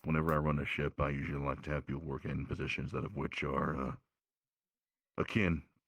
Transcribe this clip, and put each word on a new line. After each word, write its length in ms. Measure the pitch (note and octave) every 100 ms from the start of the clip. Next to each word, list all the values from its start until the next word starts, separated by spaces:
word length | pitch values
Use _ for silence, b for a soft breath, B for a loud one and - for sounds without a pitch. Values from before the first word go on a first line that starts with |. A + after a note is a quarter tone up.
whenever 280 | - D#2 D#2+
I 40 | D#2
run 220 | D2+ D2
a 40 |
ship, 360 | C2 - C#2+ -
I 100 | C#2+
usually 340 | C#2 C#2 C#2+
like 180 | C#2 C2
to 80 | C#2+
have 160 | D2 C2+
people 160 | C2+
work 220 | D#2+ C2+
in 220 | - C#2 C2
positions 460 | - B1+ - -
that 120 | B1+
of 120 | - -
which 260 | C#2 -
are, 340 | D2 C2+ D2 -
uh, 160 | C2 - _ _ _ _ _ _ _ _ _ _ _ -
akin 440 | - - F#2+ E2 - _